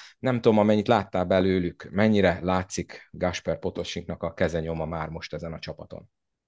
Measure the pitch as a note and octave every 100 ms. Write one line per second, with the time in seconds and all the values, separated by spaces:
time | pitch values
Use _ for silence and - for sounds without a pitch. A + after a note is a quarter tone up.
0 | - _ C3 B2 A#2 G#2+ G#2+ G#2+ G#2 A2+
1 | G2 F#2 F2+ F#2+ F#2+ F#2 F2 - - F#2
2 | A2 G#2 F#2 F2 F2 F#2 F#2 - - -
3 | - E2 F2+ F2+ - D#2+ F#2 F2 E2+ F2
4 | D#2+ E2+ E2+ - F2 E2+ D#2+ D#2+ D#2 E2
5 | D#2+ F2 - D#2 E2 D#2+ - - - D#2+
6 | - _ _ _